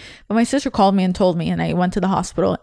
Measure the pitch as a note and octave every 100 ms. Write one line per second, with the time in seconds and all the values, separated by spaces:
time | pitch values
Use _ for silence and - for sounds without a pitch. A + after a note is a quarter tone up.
0 | - - - A3 A#3+ C4+ C4+ - G3 G3
1 | F#3 F#3 F#3 E3+ D#3+ E3+ E3 E3+ F#3 G3+
2 | F#3 F#3+ F3 - F#3 F3+